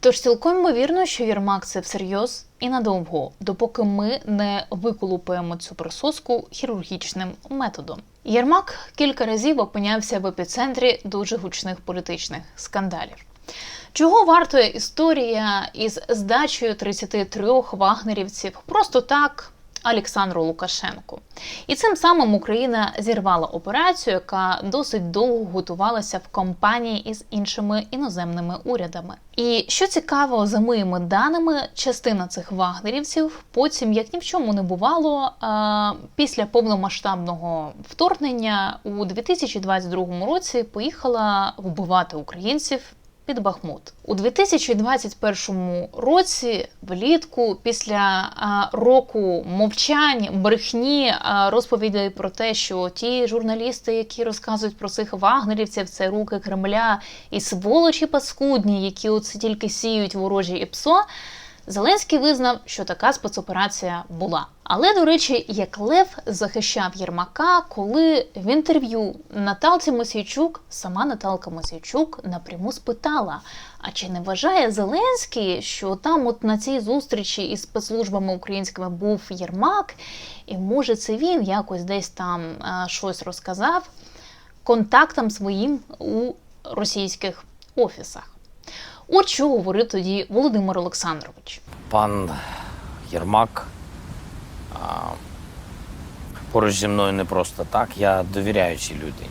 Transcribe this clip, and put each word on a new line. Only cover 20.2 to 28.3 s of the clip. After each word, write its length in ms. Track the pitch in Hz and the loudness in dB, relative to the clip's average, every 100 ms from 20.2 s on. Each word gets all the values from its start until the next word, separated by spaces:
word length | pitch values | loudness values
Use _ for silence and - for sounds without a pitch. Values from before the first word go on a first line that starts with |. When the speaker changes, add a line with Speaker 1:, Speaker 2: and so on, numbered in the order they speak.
| 196 170 | -2 0
Speaker 1:
Лукашенку. 760 | 160 165 180 - 185 - - - _ - - - - | 0 -2 -4 -4 -6 -10 -14 -18 _ -18 -14 -14 -6
І 80 | |
цим 220 | 277 453 381 | 2 2 4
самим 380 | 339 349 240 | 6 6 6
Україна 580 | 208 - 214 262 226 214 - | 4 2 0 2 2 0 -2
зірвала 480 | 208 220 190 175 160 | 0 2 4 2 2
операцію, 680 | 170 180 240 349 349 - | -4 -4 2 2 2 0
яка 460 | 190 - 190 185 185 | 0 0 0 0 0
досить 460 | 196 247 285 220 175 | 0 -2 0 -2 0
довго 340 | 180 240 240 | 2 2 2
готувалася 760 | 208 185 180 175 202 233 208 190 | 0 -4 -4 0 0 0 -2 -6
в 100 | - | -4
компанії 840 | - 185 180 208 233 233 214 220 | -2 -2 2 2 2 0 -4 -6
із 140 | 220 - | -10 -6
іншими 560 | 214 202 - 208 214 214 | -4 -4 -2 0 -2 -2
іноземними 680 | 254 277 180 175 | -4 -4 -2 -4